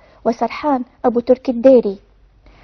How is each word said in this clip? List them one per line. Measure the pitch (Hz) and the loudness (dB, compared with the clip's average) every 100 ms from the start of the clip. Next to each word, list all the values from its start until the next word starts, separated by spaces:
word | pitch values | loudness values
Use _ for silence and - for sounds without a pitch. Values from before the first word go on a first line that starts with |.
| _ _ | _ _
وسرحان | 233 233 226 - 302 262 247 _ | -6 -4 -8 -6 -4 -4 -6 _
أبو | 254 233 | -4 -4
تركي | 240 247 - | 0 -2 -2
الديري. | 240 254 254 214 196 _ _ _ _ _ _ | 0 4 4 2 -10 _ _ _ _ _ _